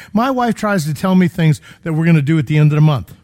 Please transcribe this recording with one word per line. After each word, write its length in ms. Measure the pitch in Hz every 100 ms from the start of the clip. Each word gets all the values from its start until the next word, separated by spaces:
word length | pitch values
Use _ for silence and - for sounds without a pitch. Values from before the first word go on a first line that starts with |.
| -
My 180 | 208 254
wife 240 | 254 240 -
tries 300 | 214 196 147
to 80 |
tell 220 | 143 190 185
me 120 | 180
things 340 | - 160 147 - -
that 100 | 165
we're 120 | 156 165
gonna 160 | 165
do 160 | 139 160
at 100 | 123
the 100 | 151
end 140 | 151
of 40 | 151
the 60 |
month. 320 | 151 131 87 -